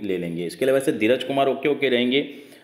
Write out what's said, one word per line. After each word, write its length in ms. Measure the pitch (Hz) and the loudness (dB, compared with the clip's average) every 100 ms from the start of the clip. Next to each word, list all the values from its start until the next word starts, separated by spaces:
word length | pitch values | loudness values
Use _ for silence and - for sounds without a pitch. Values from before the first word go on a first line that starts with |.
ले 140 | 101 90 | -4 -4
लेंगे। 280 | 85 82 85 | -4 -6 -6
इसके 200 | - 135 | -2 2
अलावा 140 | 135 | 2
से 120 | 135 | 0
धीरज 320 | 120 107 131 | 0 2 2
कुमार 240 | - 139 135 | 0 0 0
ओके 220 | 123 151 | 2 -2
ओके 200 | 135 131 | 0 2
रहेंगे, 320 | 120 123 135 | 2 2 0
अ, 100 | 147 - - - | -2 -12 -20 -20